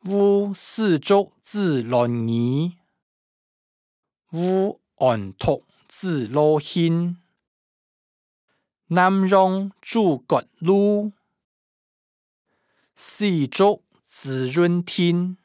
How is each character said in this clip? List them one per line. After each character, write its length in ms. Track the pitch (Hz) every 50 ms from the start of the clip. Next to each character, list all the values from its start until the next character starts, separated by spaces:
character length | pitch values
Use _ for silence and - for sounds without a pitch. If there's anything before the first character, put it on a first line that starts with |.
有 520 | _ 190 196 202 202 202 202 202 202 202 196
四 460 | - - - - - 220 202 170 147
足 340 | - - 202 196 196 190 _ _
自 400 | _ - - 208 202 180 147 131
乱 300 | 117 117 123 123 120 120
耳， 640 | 120 120 113 113 113 117 117 123 131 143 160 175 175 _ _ _ _ _ _ _ _ _ _ _ _ _ _ _ _ _ _ _ _ _ _ _ _ _ _ _ _ _ _ _
有 500 | - 160 175 185 185 190 190 202 - _ _ _ _
安 340 | _ 131 127 117 107 98 98 98
兔 320 | _ - - 143 127 _ _ _ _ _
自 400 | _ - - - 185 165 143 120
罗 320 | 107 123 147 151 151 156 151
牵。 580 | 147 - - 175 170 165 165 170 175 175 175 - _ _ _ _ _ _ _ _ _ _ _ _ _ _ _ _ _ _ _ _ _ _ _ _ _ _ _ _ _ _ _ _ _
南 400 | _ 170 180 180 185 196 196 190 185
阳 420 | 202 190 190 185 185 190 196 196 - _
诸 380 | _ - - 233 214 185 147 123
葛 260 | _ _ 160 127 - _ _ _
路， 540 | 165 170 196 202 202 208 208 208 208 214 202 _ _ _ _ _ _ _ _ _ _ _ _ _ _ _ _ _ _ _ _ _ _ _ _ _ _ _ _ _ _ _ _ _ _ _ _
四 540 | - - - - - 208 208 180 160 143
足 380 | 135 - - 190 202 202 - _ _ _ _ _
自 460 | - - - - 139 131 131 131 127
润 340 | 131 170 175 175 175 175 175
天。 540 | 180 - - 180 170 170 175 180 180 185 _ _